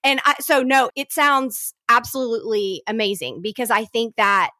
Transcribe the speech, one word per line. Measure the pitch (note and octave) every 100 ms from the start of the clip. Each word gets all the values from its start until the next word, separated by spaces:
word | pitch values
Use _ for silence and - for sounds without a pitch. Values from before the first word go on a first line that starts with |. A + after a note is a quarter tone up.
And | C#4 C4+
I, | C#4+ C#4+
so | C#4 C#4+
no, | B3+ C4+ B3+ C4+
it | C#4
sounds | - C#4+ C4+ C4 - - _ -
absolutely | A#3+ A#3+ C4+ B3 A3+ A3 G#3+ G3 F#3+ -
amazing | A3 G#3 G3 B2+ B2+
because | G3+ G#3 A#3
I | G#3+
think | A3 A#3 A3+ -
that | G3+ G3 F3